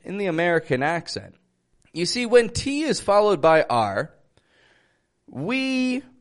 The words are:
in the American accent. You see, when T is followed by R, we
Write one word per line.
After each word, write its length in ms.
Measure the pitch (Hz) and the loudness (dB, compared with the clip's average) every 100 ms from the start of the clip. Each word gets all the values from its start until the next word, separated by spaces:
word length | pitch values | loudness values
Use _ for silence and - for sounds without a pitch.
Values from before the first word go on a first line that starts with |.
in 140 | - 196 | -12 -6
the 80 | 202 | -4
American 560 | 160 175 170 - 127 | 0 0 0 0 -2
accent. 520 | 143 170 - 98 98 _ _ _ _ _ _ | 0 -4 -6 -12 -12 _ _ _ _ _ _
You 120 | 156 | -6
see, 220 | 170 240 240 | -4 -2 4
when 220 | 240 233 | 4 4
T 340 | - - 285 | -4 -6 -4
is 180 | 311 202 | -2 -2
followed 400 | - 202 208 180 | 2 4 4 4
by 220 | 160 160 | 4 4
R, 500 | - 120 104 98 151 - _ _ _ _ _ _ _ _ _ _ _ | 4 0 0 -2 -6 -12 _ _ _ _ _ _ _ _ _ _ _
we 760 | - 160 254 262 262 254 254 - _ | -10 -4 -4 -2 -2 -2 -4 -8 _